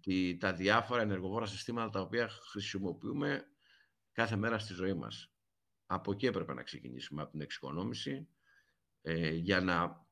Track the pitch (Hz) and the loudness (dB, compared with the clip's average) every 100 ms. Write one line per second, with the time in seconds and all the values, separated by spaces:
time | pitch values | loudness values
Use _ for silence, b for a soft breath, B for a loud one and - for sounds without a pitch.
0 | - 92 90 87 98 90 95 110 117 123 | 0 2 2 2 0 2 6 6 6 2
1 | 110 95 92 110 107 107 - 117 113 98 | 2 2 0 -2 -2 -4 -4 -2 -2 -2
2 | 92 117 117 - - 104 98 98 95 82 | 0 0 0 -4 -10 -6 -4 -2 -2 -4
3 | - 143 143 143 - _ _ _ _ _ | -4 -2 0 -2 -4 _ _ _ _ _
4 | _ - 117 110 110 113 104 90 92 92 | _ 0 2 2 2 0 -2 -2 0 0
5 | 57 - - _ _ _ _ _ - 92 | -4 -10 -14 _ _ _ _ _ -4 -2
6 | - 101 123 101 80 64 60 73 62 62 | -2 0 2 2 -2 -6 -8 -12 -10 -10
7 | - 73 76 76 73 - 67 76 104 156 | -8 -6 -6 -6 -8 -6 -4 -2 -2 -4
8 | - 135 160 _ _ _ _ _ _ _ | -4 -6 -8 _ _ _ _ _ _ _
9 | 78 82 80 82 85 92 92 85 87 - | -2 0 2 2 4 4 4 4 2 -2
10 | - | -10